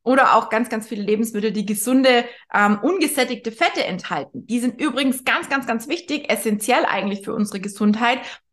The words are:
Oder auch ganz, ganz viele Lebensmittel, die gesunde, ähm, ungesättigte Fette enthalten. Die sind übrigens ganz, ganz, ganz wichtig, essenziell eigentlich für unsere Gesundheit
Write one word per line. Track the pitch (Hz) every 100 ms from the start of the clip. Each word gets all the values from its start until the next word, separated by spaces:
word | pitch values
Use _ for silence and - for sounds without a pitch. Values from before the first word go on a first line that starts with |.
Oder | 226 262 254 220
auch | 226
ganz, | 214 240
ganz | 220 214
viele | 208
Lebensmittel, | 202 214 226 208 214
die | 202 202
gesunde, | 208 - 262 262 240 240 - _
ähm, | - 208 208
ungesättigte | 277 381 302 - 247 226 226
Fette | 220 339 359 -
enthalten. | 180 - 160 139 - -
Die | 233
sind | 247 -
übrigens | 302 254 269 254
ganz, | - 254 339
ganz, | 269 254
ganz | 226 254
wichtig, | 339 - 294 -
essenziell | 220 226 208 - 247 -
eigentlich | 196 196 202
für | - -
unsere | 208 196
Gesundheit | 202 - 214 214 240 254 - - _